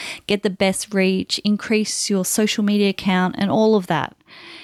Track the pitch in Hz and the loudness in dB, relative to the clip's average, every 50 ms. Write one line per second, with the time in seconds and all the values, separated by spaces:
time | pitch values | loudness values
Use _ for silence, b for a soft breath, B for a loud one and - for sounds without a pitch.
0 | B B B B B - 208 202 - 208 180 - 196 190 190 - - - - 196 | B B B B B -2 -2 -2 -2 -4 -2 0 0 0 0 -2 -4 -4 0 2
1 | 190 190 190 185 190 - - - - 208 208 202 - - 220 214 214 - - - | 2 2 2 0 -2 -4 -6 -4 0 0 0 0 0 0 0 0 0 -2 -4 -4
2 | - - 202 190 185 - - - 214 208 - - 208 202 208 208 202 196 190 - | -2 -2 0 0 0 0 0 0 0 0 0 0 0 2 2 2 2 2 0 0
3 | - 202 185 180 185 185 - - 196 196 127 214 220 220 220 208 180 - 170 147 | 0 0 2 2 2 0 0 -2 -2 0 2 2 4 4 4 2 2 0 -2 -2
4 | - - - _ B B B B B B B B | -2 -4 -8 _ B B B B B B B B